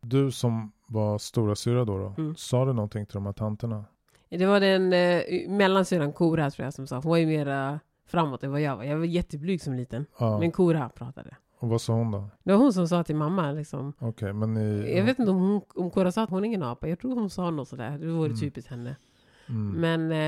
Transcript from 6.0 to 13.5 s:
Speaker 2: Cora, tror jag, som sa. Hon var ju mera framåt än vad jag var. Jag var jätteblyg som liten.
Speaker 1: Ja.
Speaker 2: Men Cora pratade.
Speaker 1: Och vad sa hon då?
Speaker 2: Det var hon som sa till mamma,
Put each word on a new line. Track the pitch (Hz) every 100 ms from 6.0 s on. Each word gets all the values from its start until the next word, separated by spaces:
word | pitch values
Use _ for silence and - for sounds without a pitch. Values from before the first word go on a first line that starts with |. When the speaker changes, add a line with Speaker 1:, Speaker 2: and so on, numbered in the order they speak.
| 143
Speaker 2:
Cora, | 147 170 165 143
tror | - 120
jag, |
som | - 135
sa. | 127
Hon | 156
var | 170
ju | 165
mera | 156 143 139 135 151 _ _ _
framåt | 180 160 131
än | 139
vad | 139
jag | 151 120
var. |
Jag | 123 151
var | 170
jätteblyg | 170 175 151 160 185
som | -
liten. | 127 123 113 143 -
Speaker 1:
Ja. | 117 107
Speaker 2:
Men | 165
Cora | 160 180 160 123
pratade. | - 123 - - - _ _
Speaker 1:
Och | 120
vad | 113
sa | -
hon | 113 117
då? | 101 101 _
Speaker 2:
Det | -
var | 196
hon | 277
som | 185 170
sa | 175
till | 170 151
mamma, | 151 190 151